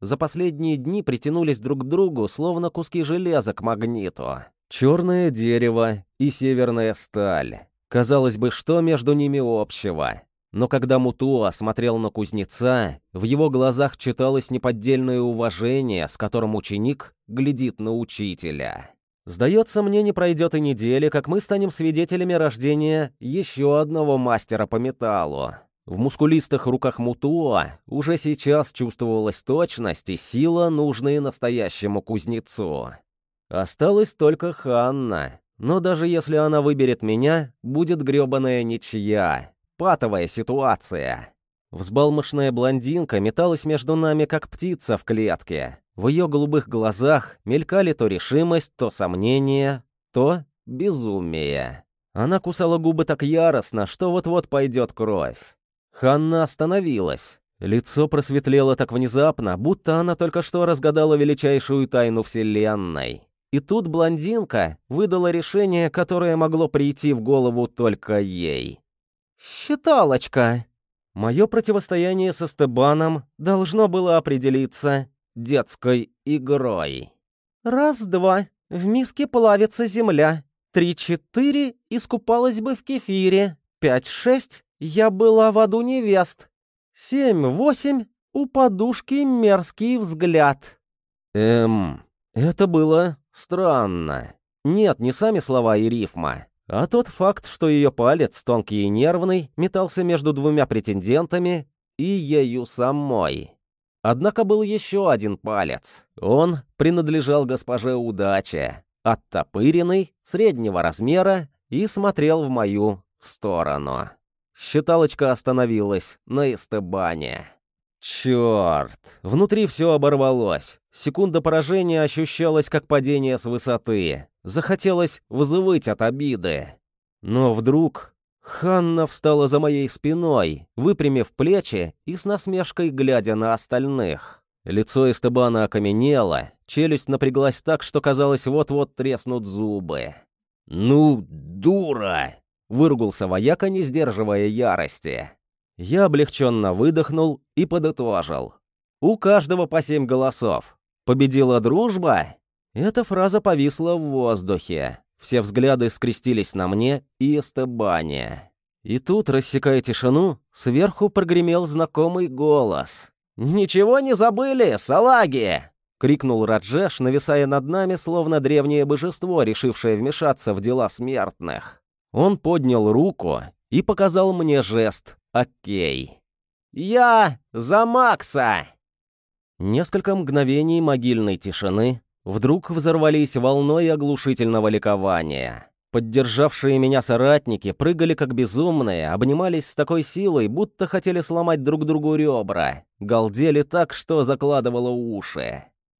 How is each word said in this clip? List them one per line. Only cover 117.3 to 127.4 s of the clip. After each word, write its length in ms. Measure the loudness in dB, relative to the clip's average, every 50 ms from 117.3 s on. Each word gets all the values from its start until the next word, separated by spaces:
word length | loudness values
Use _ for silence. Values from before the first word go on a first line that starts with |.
| -10 -12 -14 -18 _ _ _ _ _ _ _ _ _ _
Чёрт! 960 | -14 -12 -10 -4 -2 0 2 2 2 2 2 2 2 2 2 0 -2 -4 -8 -20 _ -20 -20 _ -6
Внутри 440 | -2 0 2 2 2 2 2 0
всё 260 | 0 0 0 2 2 2
оборвалось. 880 | 4 4 4 4 4 4 2 2 2 0 0 -2 -2 -6 -10 -20 _ _ _ _
Секунда 480 | -10 -8 -6 -2 0 0 0 0 0
поражения 640 | 0 2 0 0 0 0 0 0 0 0 0 0 0
ощущалась 640 | 0 0 -2 -4 -4 -2 -2 0 2 2 2 0 0
как 180 | -2 -4 -2
падение 520 | 0 0 2 2 2 0 0 0 0 -2 -2
с 60 | -2
высоты. 840 | -4 -4 -4 -2 -2 -2 -2 -2 -2 0 0 0 -2 -2 -6 -8 -16 _ _ -12
Захотелось 800 | -8 -6 -4 -2 -2 -2 -2 0 0 2 2 0 -2 -4 -8 _ -6
взвыть 580 | -2 0 0 2 2 2 2 2 2 0 0
от 140 | -2 -4 -2 -2
обиды. 720 | -2 -2 -2 -4 -4 -4 -4 -4 -4 -4 -4 -6 -10 -16 _ _ _ _ _ _ _ _ _ -6
Но 300 | -2 0 2